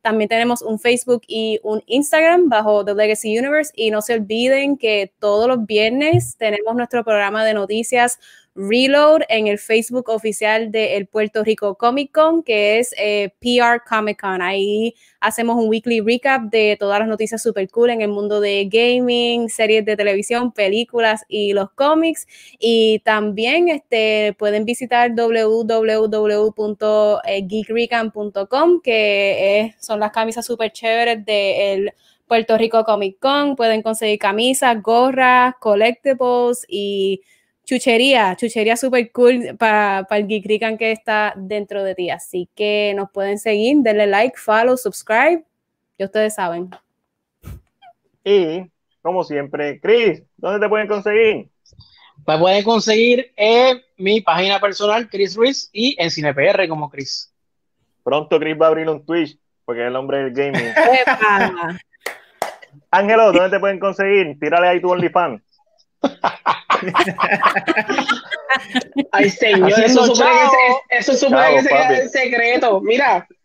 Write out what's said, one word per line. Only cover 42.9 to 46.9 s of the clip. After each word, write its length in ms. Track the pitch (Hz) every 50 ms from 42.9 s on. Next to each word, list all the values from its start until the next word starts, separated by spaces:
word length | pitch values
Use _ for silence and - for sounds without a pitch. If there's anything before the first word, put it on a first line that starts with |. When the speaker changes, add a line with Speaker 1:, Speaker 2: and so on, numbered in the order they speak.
| 202
Speaker 1:
nos 160 | 202 202 196
pueden 300 | _ 196 196 196 202 208
seguir, 380 | - 226 214 208 220 247 294
denle 280 | 302 254 226 208 208 208
like, 300 | 202 196 202 233 262 254
follow, 380 | - - - 214 220 233 254 254
subscribe, 720 | 254 - 208 185 - - - 214 226 262 311 349 330 320 _ _ _ _ _ _ _ _ _ _
ya 100 | _ 196
ustedes 280 | 196 - 214 214 214 214
saben. 340 | - - - 170 170 185 185 - - _ _